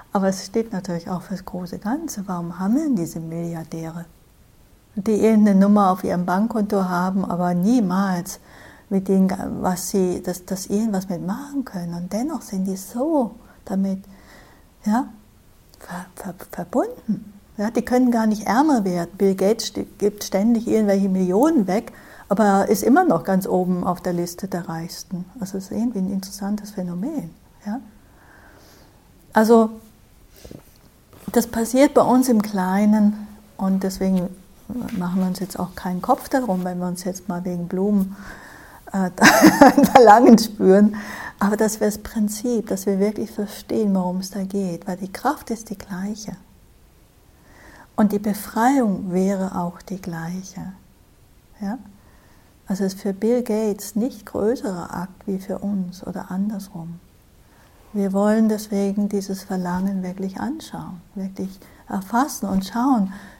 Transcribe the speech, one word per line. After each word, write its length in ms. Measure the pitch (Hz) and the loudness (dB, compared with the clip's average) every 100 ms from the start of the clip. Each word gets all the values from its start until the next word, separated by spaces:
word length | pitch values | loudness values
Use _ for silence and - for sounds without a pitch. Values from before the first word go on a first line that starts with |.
| - | -6
Aber 180 | 202 190 | 0 0
es 180 | 190 - | -2 -4
steht 260 | 226 220 | -4 -4
natürlich 340 | 185 185 170 170 | -6 -6 -8 -6
auch 140 | 180 | -8
fürs 240 | - 180 - | -8 -12 -10
große 320 | 180 175 185 | -12 -10 -8
Ganze. 460 | 202 285 330 208 190 | -6 -4 -6 -10 -8
Warum 320 | 175 170 180 | -8 -8 -4
haben 180 | 190 262 | 0 0
denn 200 | 320 214 | 0 -2
diese 240 | 165 170 | -2 -8
Milliardäre, 880 | 160 165 170 165 160 165 160 170 170 - _ _ _ _ _ _ _ - | -10 -8 -8 -8 -10 -10 -10 -12 -16 -20 _ _ _ _ _ _ _ -4
die 160 | 196 | 0
irgendeine 480 | 208 214 220 208 190 | 4 6 6 6 6
Nummer 320 | 196 208 190 | 6 6 6
auf 120 | 185 | 2
ihrem 220 | 190 180 180 | -2 -2 0
Bankkonto 600 | 180 226 226 208 202 180 | 0 0 0 0 0 0
haben, 400 | 175 185 190 - | 0 0 -2 -2
aber 280 | 170 175 | -2 0
niemals 840 | 175 190 254 190 185 196 180 175 - - - - - _ | 2 2 4 2 0 0 -2 -6 -14 -18 -20 -20 -20 _
mit 180 | 196 190 | -2 2
dem, 220 | 190 190 185 - - | 2 2 0 -6 -4
was 280 | 185 175 - | -2 -2 -2
sie, 340 | 202 180 175 | 0 0 -2
dass, 220 | - 180 - | -6 -8 -8
dass 200 | 185 - | -8 -4
irgendwas 420 | 202 226 190 190 | -2 0 -2 -4
mitmachen 560 | 170 165 240 285 277 240 | -6 -4 -6 -6 -8 -6
können. 280 | 185 175 | -8 -8
Und 200 | 170 180 | -8 -6
dennoch 280 | 208 285 302 | -4 -4 -6
sind 240 | - 190 190 | -6 -4 -4
die 120 | 190 | -6
so 580 | - 240 302 311 233 - - - - | -8 -4 0 0 -2 -6 -20 -20 -6
damit, 340 | 196 196 190 - - - - - - _ _ 208 | -2 -2 -4 -10 -20 -20 -20 -20 -20 _ _ 0
ja, 240 | 226 269 - - _ - _ _ - | 0 -2 -10 -20 _ -20 _ _ -20
ver-, 260 | - 180 180 - | -14 -14 -14 -14
ver-, 200 | 180 175 - | -14 -14 -14
verbunden. 840 | - 175 240 427 - - 196 - - - - | -12 -4 -2 -2 -6 -6 -6 -6 -20 -18 -6
Ja, 140 | 208 | -2
die 100 | 240 | -2
können 300 | 233 247 254 | 0 4 4
gar 160 | 233 220 | 4 2
nicht 200 | 214 - | 0 0
ärmer 360 | 214 311 254 | 2 4 4
werden. 280 | 190 175 165 - | 2 -2 -4 0
Bill 180 | 196 190 | 2 4
Gates 320 | 190 226 - | 2 2 -2
sti-, 200 | - - - | -6 -10 -2
gibt 260 | 202 202 | -2 -2
ständig 440 | - 190 220 233 220 | -4 0 2 2 2
irgendwelche 420 | 220 208 196 196 | 2 2 2 2
Millionen 580 | 190 180 185 302 320 185 | 2 2 4 4 4 2
weg, 240 | 196 240 - - - - | -2 -4 -16 -20 -20 -2
aber 380 | 196 208 196 196 | 2 4 4 4
ist 140 | 208 | 2
immer 200 | - 302 | 6 6
noch 200 | 359 160 | 6 2
ganz 240 | - 190 185 | 2 0 2
oben 360 | 185 180 180 | 0 2 0
auf 180 | 185 180 | -2 -2
der 120 | 185 | -2
Liste 340 | 175 175 - 190 | -2 -4 -6 -6
der 220 | 180 180 | -6 -6
Reichsten. 560 | 165 165 - - 180 180 262 | -8 -10 -12 -10 -10 -10 -10
Also 180 | 190 196 | -8 -8
es 80 | 190 | -6
ist 60 | |
irgendwie 280 | 202 240 202 | -4 -2 -2
ein 120 | 190 | -2
interessantes 600 | 196 190 - 196 208 - | -4 -6 -8 -6 -6 -6
Phänomen. 600 | - 180 175 240 302 165 - _ _ 208 | -8 -6 -6 -6 -6 -8 -16 _ _ -10
Ja? 140 | 247 - - - - - - - - - - - _ _ - - | -10 -10 -20 -20 -20 -20 -20 -20 -20 -20 -20 -20 _ _ -20 0
Also 380 | 220 220 233 220 - - - _ _ - - - - - - - _ _ - - | 2 6 6 6 -2 -20 -20 _ _ -20 -20 -20 -20 -20 -20 -20 _ _ -16 -2
das 160 | 240 233 | -2 0
passiert 460 | 226 226 254 285 | -4 0 4 6
bei 80 | - | 6
uns 280 | - 254 254 | 4 4 4
im 120 | 220 | 2
Kleinen 840 | 208 196 185 196 214 214 208 208 - - - - | 2 -2 0 2 4 6 4 2 -10 -20 -20 -4
und 260 | 190 190 | 0 0
deswegen 460 | 190 190 190 185 180 - - - - 247 - 226 | -2 -2 0 0 -2 -10 -20 -20 -12 -10 -8 -6
machen 220 | 175 185 | -2 -2
wir 80 | 185 | -2
uns 120 | 180 | -4
jetzt 200 | 180 - | -8 -8
auch 160 | 180 - | -8 -8
keinen 260 | 185 180 | -6 -6
Kopf 280 | 208 269 - | -2 -2 0
darum, 340 | 269 240 185 | -2 0 -2
wenn 160 | 180 180 | -2 -4
wir 80 | 180 | -6
uns 160 | 180 | -4
jetzt 260 | 185 185 - | -6 -8 -8
mal 160 | 175 185 | -6 -6
wegen 220 | 175 170 | -6 -4
Blumen, 480 | 185 202 202 190 196 - - - - - - - | -2 2 2 0 -6 -16 -18 -20 -20 -20 -20 -8
äh, 180 | 196 180 - | -4 -2 4
<laughs> 440 | 226 - 311 - | 6 8 6 10
ein 260 | 285 285 269 | 8 8 4
Verlangen 520 | 262 220 214 254 226 | 8 10 10 10 8
spüren. 580 | - - 190 196 208 208 - - - - | 6 2 6 6 6 2 -10 -12 -14 -2
Aber 180 | 202 214 | 0 2
dass 220 | 220 214 | 0 0
wir 80 | 208 | -2
das 100 | 208 | -2
Prinzip, 720 | - 226 208 - 240 233 196 | -6 -2 -2 -2 -2 -2 -2
dass 180 | 190 202 | -4 -2
wir 140 | 196 | 0
wirklich 320 | 202 214 220 | 0 -2 -8
verstehen, 640 | - 208 - - 226 208 | -6 -8 -8 -6 -2 2
worum 260 | 190 180 185 | 0 0 -4
es 120 | 185 | -6
da 120 | 202 | -8
geht, 440 | 190 202 190 170 - | -4 -4 -4 -6 -8
weil 100 | 180 | -8
die 140 | 202 | -8
Kraft 400 | - 254 294 - | -4 -4 -4 -8
ist 180 | 226 - | -10 -8
die 80 | 196 | -14
gleiche. 600 | - 180 196 214 - 175 - _ _ _ _ _ _ _ _ _ _ - - - - - | -10 -8 -8 -8 -12 -14 -18 _ _ _ _ _ _ _ _ _ _ -20 -20 -20 -10 0
Und 160 | 208 | 2
die 60 | 202 | 2
Befreiung 920 | 214 196 - 220 240 277 220 180 190 | -2 -6 -6 0 2 4 2 0 -2
wäre 480 | 180 190 196 190 185 | 0 0 0 -4 -4
auch 220 | 175 175 | -6 -8
die 200 | - 190 | -12 -10
gleiche. 720 | 185 165 165 185 190 175 175 190 _ _ _ _ _ - _ - | -8 -8 -8 -10 -12 -12 -12 -14 _ _ _ _ _ -20 _ -10
Ja? 180 | 196 254 - - - - _ - _ _ - | -8 -8 -12 -20 -20 -20 _ -20 _ _ -8
Also 180 | 190 190 | -2 -2
es 80 | |
ist 80 | 190 | -2
für 120 | 202 | -6
Bill 300 | 196 220 247 | -2 0 0
Gates 520 | 240 214 220 202 - 202 | 0 -2 -2 -4 -4 -4
nicht 300 | 254 - - | -4 -6 -10
größerer 680 | - 208 269 208 180 - - | -2 -2 -2 -4 -8 -8 -10
Akt 320 | 180 - - | -10 -10 -8
wie 120 | 190 | -6
für 200 | 190 190 | -6 -6
uns 460 | 202 202 180 175 - | -4 -4 -6 -8 -10
oder 260 | 185 - | -10 -8
andersrum. 680 | 185 208 202 - 170 165 170 - _ _ _ _ _ _ _ - | -4 -4 -4 -10 -14 -14 -16 -20 _ _ _ _ _ _ _ -8
Wir 180 | 208 196 | -2 0
wollen 380 | 196 208 220 220 | 2 2 4 2
deswegen 580 | 208 - 196 202 196 202 | 0 -4 -2 0 0 -2
dieses 360 | 202 196 190 | -2 -4 -10
Verlangen 600 | - 185 175 180 196 190 | -6 -6 -4 -2 -2 -4
wirklich 340 | 185 190 190 196 | -6 -6 -8 -6
anschauen, 640 | 208 311 - 165 160 180 - 202 | -8 -8 -10 -14 -12 -16 -14 -10
wirklich 440 | 190 190 190 - - - - | -10 -8 -10 -10 -20 -20 -10
erfassen 640 | 202 190 233 294 - 196 | -8 -2 -2 -2 -4 -2
und 160 | 190 190 | -2 -2
schauen, 480 | 233 262 247 190 - - - | -2 0 2 0 -6 -18 -20